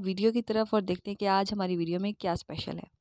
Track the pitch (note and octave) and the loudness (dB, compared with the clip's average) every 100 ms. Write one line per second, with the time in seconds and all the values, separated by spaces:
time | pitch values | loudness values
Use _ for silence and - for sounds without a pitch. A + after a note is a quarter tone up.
0 | F#3+ F#3 A3 A#3+ A#3 A3 A3 G#3+ F#3 F3+ | 0 2 2 2 0 0 2 2 0 -2
1 | G3+ G3+ G3 F#3+ G3+ G#3 F#3 F3 E3 F3+ | -4 -2 2 2 2 0 0 0 0 0
2 | G3+ G#3 F#3 F3 - D#3+ - E3+ - _ | -2 -2 -2 -2 -4 -8 -8 -8 -10 _